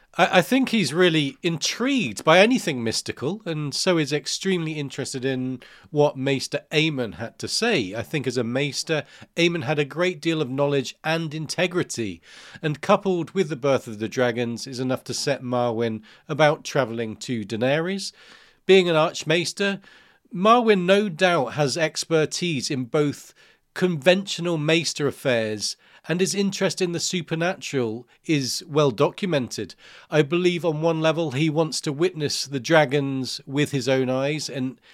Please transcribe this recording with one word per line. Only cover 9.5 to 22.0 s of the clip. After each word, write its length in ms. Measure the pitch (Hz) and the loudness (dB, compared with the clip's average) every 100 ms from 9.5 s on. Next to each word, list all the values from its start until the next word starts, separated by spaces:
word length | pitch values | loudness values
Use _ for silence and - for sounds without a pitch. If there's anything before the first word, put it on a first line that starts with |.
| 170 | 2
had 160 | 123 151 | -2 0
a 60 | 139 | -2
great 340 | 143 180 165 | 0 -2 0
deal 220 | 165 160 | -2 -2
of 80 | 131 | -2
knowledge 480 | 135 143 143 120 - 156 | 0 2 0 -2 -6 -4
and 280 | 165 165 | -2 -4
integrity, 880 | 156 151 - 180 175 - - 107 82 - - - - | -8 -6 -2 0 0 -4 -4 -6 -8 -16 -20 -20 -8
and 200 | 160 147 | -6 -4
coupled 500 | - 202 196 180 151 | 2 2 2 -2 -2
with 160 | 190 156 | -2 -2
the 80 | 147 | 0
birth 320 | 139 131 - | 2 0 0
of 120 | 107 | -6
the 100 | 110 | -4
dragons 580 | 127 123 117 120 117 - | 0 0 0 -4 -6 -10
is 140 | 123 | -6
enough 240 | 131 131 - | -4 -4 -6
to 80 | |
set 280 | 120 147 135 | -6 -2 -4
Marwyn 600 | 127 123 120 113 117 110 - - - | -2 0 0 0 -2 -4 -12 -20 -10
about 380 | 151 151 156 - | 4 4 4 -2
travelling 500 | 147 120 117 113 104 | -2 0 -2 -6 -8
to 280 | - 113 101 | -8 -6 -6
Daenerys. 680 | 110 127 147 170 196 196 - - - - _ - | -2 0 0 -2 -6 -10 -14 -20 -20 -20 _ 4
Being 220 | 190 175 | 6 6
an 80 | 156 | 4
Archmaester, 840 | 165 - 151 170 160 - 202 196 - - _ _ _ | 2 0 0 0 0 -2 -2 -2 -10 -20 _ _ _
Marwyn 520 | 175 208 247 226 202 175 | 0 4 6 6 4 6
no 240 | 202 208 | 4 4
doubt 460 | 156 185 170 120 139 | 2 2 4 0 0
has 200 | 143 139 | 0 2
expertise 960 | 156 - | -2 -2